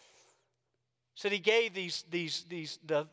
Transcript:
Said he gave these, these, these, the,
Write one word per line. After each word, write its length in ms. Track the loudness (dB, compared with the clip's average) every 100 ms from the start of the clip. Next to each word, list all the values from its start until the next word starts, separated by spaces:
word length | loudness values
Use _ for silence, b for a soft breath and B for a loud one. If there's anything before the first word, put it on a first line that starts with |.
| b b b b b _ _ _ _ _ _
Said 180 | -6 -2
he 80 | 0
gave 360 | 4 4 4 -2
these, 280 | -6 -6 -4
these, 340 | -4 -4 -6 -8
these, 300 | -10 -10 -10
the, 240 | 0 0 0